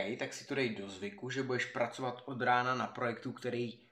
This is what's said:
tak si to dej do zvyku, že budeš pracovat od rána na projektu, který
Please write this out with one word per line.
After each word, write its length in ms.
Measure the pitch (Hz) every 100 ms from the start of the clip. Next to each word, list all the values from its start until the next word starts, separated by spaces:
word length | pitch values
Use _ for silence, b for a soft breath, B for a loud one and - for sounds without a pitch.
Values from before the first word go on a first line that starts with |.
| 98 120
tak 160 | 135
si 120 | - -
to 80 |
dej 200 | 135 120
do 140 | 101 98
zvyku, 420 | 98 101 - 123
že 120 | 131
budeš 220 | 127 123
pracovat 580 | - - 117 - 123 127 -
od 160 | 120
rána 320 | 123 123 127
na 120 | 127 107
projektu, 460 | - 120 113 127
který 480 | - 123 120 120 B B